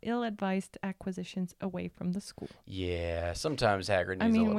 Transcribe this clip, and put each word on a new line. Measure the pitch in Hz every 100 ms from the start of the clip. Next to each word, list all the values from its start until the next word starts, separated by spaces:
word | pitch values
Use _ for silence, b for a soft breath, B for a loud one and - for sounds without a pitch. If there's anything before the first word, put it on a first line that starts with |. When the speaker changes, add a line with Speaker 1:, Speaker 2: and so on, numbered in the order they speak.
Speaker 1:
ill-advised | - 240 233 208 196 190 - -
acquisitions | 196 190 196 185 180 190 180 -
away | 196 180 175
from | - 180
the | 185
school. | - - - - -
Speaker 2:
Yeah, | 95 90 85 85 85 85
sometimes | 85 156 139 117 98 95
Hagrid | 95 90 95
needs |
Speaker 1:
I | 226
mean, | 220
Speaker 2:
a |
Speaker 1:
with | 220